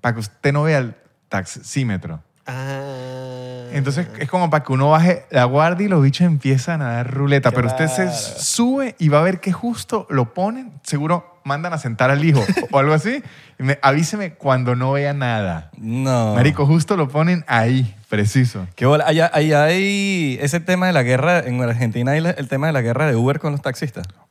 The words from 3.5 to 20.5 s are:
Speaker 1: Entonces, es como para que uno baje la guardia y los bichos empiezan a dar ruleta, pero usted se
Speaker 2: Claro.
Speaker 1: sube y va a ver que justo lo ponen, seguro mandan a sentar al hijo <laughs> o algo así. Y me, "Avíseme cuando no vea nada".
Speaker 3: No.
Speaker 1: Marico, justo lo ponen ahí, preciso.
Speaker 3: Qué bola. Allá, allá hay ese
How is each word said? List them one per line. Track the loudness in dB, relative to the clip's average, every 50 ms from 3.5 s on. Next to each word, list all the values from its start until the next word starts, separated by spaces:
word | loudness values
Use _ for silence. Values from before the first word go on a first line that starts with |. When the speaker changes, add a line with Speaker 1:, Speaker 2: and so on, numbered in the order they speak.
| -12 -14 -12 -6
Speaker 1:
Entonces, | -4 -2 -2 -2 -2 -4 -4 -6 -8 -10
es | -8 -2
como | 0 0 2 2
para | 2 0 0
que | 0
uno | 0 2 4 4
baje | 6 6 6 4 2 0 -4 _
la | 2 2 2
guardia | 4 4 2 2 2 2 0 0
y | 2
los | 4 4
bichos | 4 4 4 2 2
empiezan | 2 2 2 2 0 0 0 0 -2 -4 -4
a | -2 -2
dar | -2 -4 -4 -4
ruleta, | -4 -2 0 2 2 4 2 2
pero | 2 2 0
usted | 0 0 0 -2 -2
se | 0 -2 -2
Speaker 2:
Claro. | -2 -4 -6 -8 -10 -10 -6
Speaker 1:
sube | -6 -4 -2 0 0 0 0 -2 -2 -4 -4 _
y | 2 4
va | 4 4
a |
ver | 4 2 0 -2
que | -2 -4
justo | -4 -2 -2 -6 -4 -6 -6 -4 -4 -6 -4 -2
lo | -2 -2 -2 -2
ponen, | -2 -4 -4 -4 -4 -8 -12 -16 -18 -16
seguro | _ -6 -4 -4 0 0 -2 -2 -2 -10 -20 _ _
mandan | -6 -6 -4 -4 -6 -6
a | -6
sentar | -6 -6 -2 0 2 2
al | 2 2 4
hijo | 4 4 4 4 2 0
<laughs> | -2 -2 0
o | 2 2
algo | 4 4 2
así. | 2 0 -2 -4 -4 -8 -12 -20 -20 -20 -20 _ -4
Y |
me, | -2 -2 -2 2
"Avíseme | 2 2 2 2 0 -2 -4 -6 -8 -8 -10
cuando | _ 0 0 2 2 2 0 0
no | 0 0 -2
vea | 0 0 -2 -2
nada". | -2 -2 -2 -2 -2 -2 -2 -4 -6 -6 -10 -14 -18
Speaker 3:
No. | -12 -8 -6 -4 -2 0 0 2 2 2 2 2
Speaker 1:
Marico, | 2 2 2 2 2 2
justo | 4 4 2 2 0 0
lo | 0 0 0
ponen | 0 0 2 2 0 -2 -2
ahí, | 0 0 2 2 2 2 0 0 -2 -4 -14 -10 _
preciso. | -2 0 0 2 2 2 0 0 -2 -6 -12 -12 -6
Speaker 3:
Qué | 0 2
bola. | 4 4 4 4
Allá, | 2 2 2 2 2
allá | 2 2 2 4 4 4 4
hay | 4 2 2 2 0 0 0 0 0 0 0 0 -2 -2 -2
ese | -2 -2